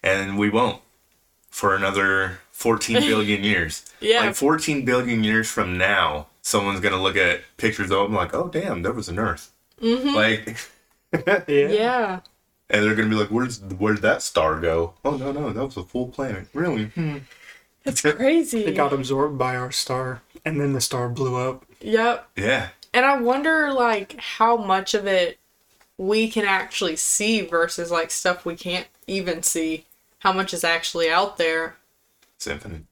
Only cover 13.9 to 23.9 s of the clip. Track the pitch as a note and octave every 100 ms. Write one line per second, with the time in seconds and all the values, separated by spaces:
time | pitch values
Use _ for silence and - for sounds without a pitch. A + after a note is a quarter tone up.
13.9 | G#2+ G#2 - - - D#2+ D#2+ E2 E2 E2
14.9 | - C3+ C#3+ C3+ C#3+ C#3+ G#2+ C3+ - F2+
15.9 | B2 B2 - C3 G2 G2 C#3 F3 B2 G#2+
16.9 | E3+ D#3+ C#3+ C#3 - - - _ _ -
17.9 | - - D3+ C4 E4 D#4 A#3 G3+ C#3+ C#3+
18.9 | C#3 B2+ C3+ D3 C#3 B2+ B2+ B2+ - -
19.9 | B2+ C3 A#2+ _ - - D#3 C#3+ C3+ -
20.9 | B2+ B2 A#2+ C3 B2 B2+ C3 _ _ G#3
21.9 | A3 A#3 A#3+ - - G#3 C4 - - -
22.9 | B3 C4 C#4 A#3 C4 D4+ D#4+ D4 C4+ A#3+